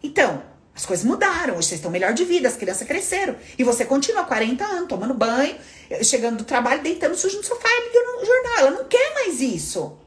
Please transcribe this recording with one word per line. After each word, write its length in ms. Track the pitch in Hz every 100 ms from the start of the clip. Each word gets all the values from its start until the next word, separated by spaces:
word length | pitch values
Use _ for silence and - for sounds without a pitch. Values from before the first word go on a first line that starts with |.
Então, 400 | 294 392 247 175 - - _
as 140 | - -
coisas 180 | 180
mudaram, 520 | 220 381 392 339 311 175
hoje 120 | -
vocês 120 | 170
estão 100 | 175
melhor 220 | 175 190
de 100 | 233
vida, 220 | 349 349 254
as 100 | 233
crianças 300 | 190 185 220
cresceram. 500 | 330 381 370 381 - - -
E 60 |
você 200 | 247 240
continua 400 | 233 269 277 427
quarenta 400 | 359 226 220 254
anos, 240 | 415 359 349
tomando 260 | 185 220
banho, 440 | 247 226 240 294 - - - - -
chegando 340 | - 254 233 220
do 60 |
trabalho, 380 | 220 254 240 269
deitando 340 | 285 349 302 359
sujo 220 | 381 392
no 60 |
sofá 240 | - 480 453
e 200 | 480 480
ligando 320 | 466 480 480
no 40 | 440
jornal. 320 | 508 480 453
Ela 120 | 403
não 140 | -
quer 300 | - 480 587
mais 260 | 587 453 254
isso. 580 | 254 175 147 180 156 -